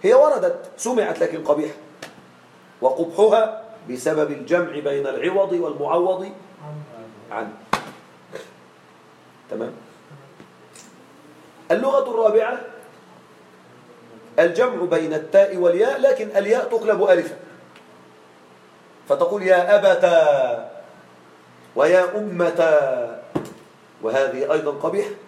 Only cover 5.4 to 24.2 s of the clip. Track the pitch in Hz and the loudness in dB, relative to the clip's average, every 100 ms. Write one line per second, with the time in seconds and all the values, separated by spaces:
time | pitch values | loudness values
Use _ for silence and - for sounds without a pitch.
5.4 | 190 175 156 147 143 165 180 185 196 - | 0 -2 -4 -6 -2 0 0 -2 -6 -14
6.4 | - - 147 151 147 - 113 113 - 110 | -20 -20 -16 -16 -16 -20 -20 -20 -14 -12
7.4 | 110 - - - - - - - - - | -10 -14 -8 -6 -6 -20 -20 -20 -20 -20
8.4 | - - - _ _ - - - _ _ | -20 -20 -20 _ _ -20 -20 -20 _ _
9.4 | _ 107 113 - - - - 147 - - | _ -12 -10 -12 -20 -20 -20 -20 -20 -20
10.4 | - - - - - - - - - - | -20 -20 -20 -20 -20 -20 -20 -20 -20 -20
11.4 | - - - 170 262 277 254 226 220 214 | -20 -20 -4 -2 2 0 0 2 2 2
12.4 | 226 254 - - - - - - - - | 0 -4 -10 -18 -20 -20 -20 -20 -20 -20
13.4 | - - - - - - - - - - | -20 -20 -20 -20 -20 -20 -20 -20 -8 0
14.4 | 170 170 247 202 175 165 156 156 156 196 | 2 2 -2 0 -2 -2 -2 -6 2 4
15.4 | 196 185 175 170 226 277 269 220 208 202 | 4 2 0 2 0 2 2 0 -2 -2
16.4 | 196 240 240 233 214 196 196 175 160 - | 0 0 0 -4 -2 0 4 2 2 -10
17.4 | - - - - - - - - - - | -20 -20 -20 -20 -20 -20 -20 -20 -20 -20
18.4 | - - _ - _ - - 143 175 202 | -20 -20 _ -20 _ -20 -4 0 0 0
19.4 | 185 185 185 208 196 180 175 170 156 139 | 2 4 6 4 4 4 4 4 4 2
20.4 | 127 - - - - - - - - - | 0 -2 -8 -16 -20 -20 -20 -20 -20 -20
21.4 | - - - - 147 185 180 208 214 175 | -20 -20 -14 -2 4 4 2 -4 -6 -2
22.4 | 170 - 165 151 135 127 117 117 - - | -2 0 2 4 2 -2 -6 -10 -10 -10
23.4 | - - - _ _ - 110 127 | -10 -18 -20 _ _ -8 -4 0